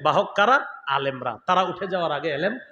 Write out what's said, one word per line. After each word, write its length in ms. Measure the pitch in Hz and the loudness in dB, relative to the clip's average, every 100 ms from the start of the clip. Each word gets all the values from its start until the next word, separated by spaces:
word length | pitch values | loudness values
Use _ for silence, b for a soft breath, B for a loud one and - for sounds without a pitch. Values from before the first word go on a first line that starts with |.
বাহক 300 | 151 151 196 - | 2 2 2 2
কারা? 300 | 208 269 - - - | 4 4 0 -10 -2
আলেমরা, 500 | 139 139 131 123 110 - | -2 -2 -4 -6 -4 0
তারা 180 | 180 | 2
উঠে 240 | 185 175 190 | 2 -2 -4
যাওয়ার 240 | 180 165 | -2 -2
আগে 180 | 143 156 | -2 -2
এলেম 280 | 143 185 247 - | -2 -2 -4 -12